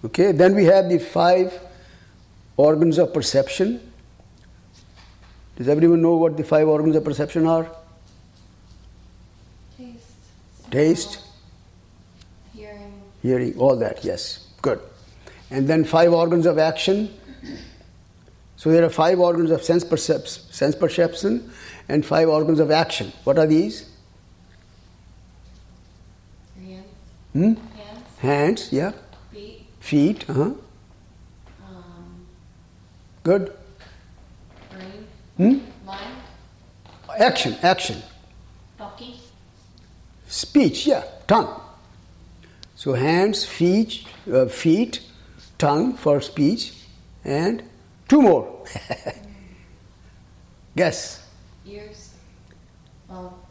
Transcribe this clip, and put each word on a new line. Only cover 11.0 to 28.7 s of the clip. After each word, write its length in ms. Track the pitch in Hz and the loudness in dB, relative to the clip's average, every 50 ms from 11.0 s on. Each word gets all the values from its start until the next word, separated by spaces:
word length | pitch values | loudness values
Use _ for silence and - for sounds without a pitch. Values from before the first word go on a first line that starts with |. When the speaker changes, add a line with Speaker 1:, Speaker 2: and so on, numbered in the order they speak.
| - - - - - - - - - - - - - - - - _ - - - - - _ - - - - - - - - | -2 -12 -14 -18 -20 -20 -20 -20 -20 -20 -20 -20 -20 -20 -20 -20 _ -20 -20 -20 -20 -20 _ -20 -20 -20 -20 -20 -20 -20 -20
Speaker 2:
hearing. 460 | 226 208 208 208 202 202 202 202 202 - - - - | -20 -20 -20 -20 -18 -18 -20 -20 -20 -20 -20 -20 -8
Speaker 1:
Hearing, 360 | - 120 131 127 123 120 - - | -2 -2 -2 0 -2 -4 -4 0
all 180 | 123 139 131 120 | 2 2 2 2
that, 260 | 113 101 - - - | -2 -6 -6 -8 -8
yes. 440 | - 90 - - - - - - - - - | -8 -8 -8 -8 -12 -14 -16 -20 -20 -20 -6
Good. 180 | - 131 113 - - - - - - - - - - - - - - - | -4 -4 -4 -4 -8 -20 -20 -20 -20 -20 -20 -20 -20 -20 -20 -20 -20 -10
And 160 | - 135 135 139 | -4 -4 0 2
then 160 | 156 160 156 | 2 2 2
five 300 | 156 - 160 170 175 170 | 2 4 4 6 6 6
organs 320 | 165 165 165 170 175 160 | 4 2 2 2 2 2
of 120 | 175 160 151 | 2 2 2
action. 560 | 156 160 156 - - - 190 202 220 214 - - - - - - - - - - - - - - - - - - - _ _ - _ - - _ - - - | 0 0 0 -2 -2 -2 0 0 -2 -6 -10 -16 -20 -20 -20 -20 -18 -18 -18 -18 -18 -20 -20 -20 -20 -20 -20 -20 -20 _ _ -20 _ -20 -20 _ -20 -20 -20
So 160 | - - 160 | -6 0 2
there 120 | 160 170 165 | 4 4 4
are 40 | 165 | 2
five 300 | 165 - 156 165 190 180 | 2 0 2 2 4 4
organs 320 | 180 175 170 165 170 160 | 4 2 2 2 2 0
of 100 | 160 - - | 0 -2 0
sense 200 | - 170 175 170 | 0 0 0 0
percep-, 440 | - 165 156 - - 160 - - - | 0 -4 -4 0 -2 -2 -2 -2 -6
sense 480 | - - - - - - - 143 151 | -14 -16 -18 -20 -8 -4 -2 -2 0
perception 760 | - - 156 - - 170 165 - - - - 113 - 120 - - - - - - - - - | 0 -2 -2 0 0 0 -2 -2 -4 -4 -2 -2 -4 -6 -10 -20 -20 -20 -20 -20 -20 -12 -4
and 160 | 135 151 151 | -2 -2 -2
five 240 | - - 160 165 165 | 0 0 2 2 2
organs 300 | 151 151 156 156 160 151 | 2 0 2 0 2 2
of 120 | 156 147 | 2 2
action. 400 | 151 156 165 - - - 107 98 - - - | 4 2 2 0 -4 -8 -8 -10 -12 -8 -2
What 140 | - 139 160 | 0 2 2
are 80 | 156 156 | 4 4
these? 420 | 156 156 180 214 220 - - - - - - _ _ - - - - _ - _ - - - - - - _ - - _ - - - - - - - - - - - - - - - - - - - - - - - _ - - - - - _ - 185 | 4 2 2 0 -4 -12 -16 -20 -20 -20 -20 _ _ -20 -20 -20 -20 _ -20 _ -20 -20 -20 -20 -20 -20 _ -20 -20 _ -20 -20 -20 -20 -20 -20 -20 -20 -20 -20 -20 -20 -20 -20 -20 -20 -20 -20 -20 -20 -20 -20 -20 _ -20 -20 -20 -20 -20 _ -20 -20
Speaker 2:
Hands. 260 | 185 190 185 185 196 208 - - - - - - - - - | -20 -20 -20 -20 -20 -20 -20 -20 -20 -20 -20 -20 -20 -8 -4
Speaker 1:
Hmm? 200 | 139 170 214 226 | 0 2 2 0
Speaker 2:
Hands. 640 | - - - - - - - - - - - - - | 0 -4 -20 -20 -20 -20 -20 -20 -20 -20 -20 -18 -8
Speaker 1:
Hands, 500 | - 131 143 143 143 160 226 - - - | -4 -2 0 0 0 0 -2 -2 -6 -6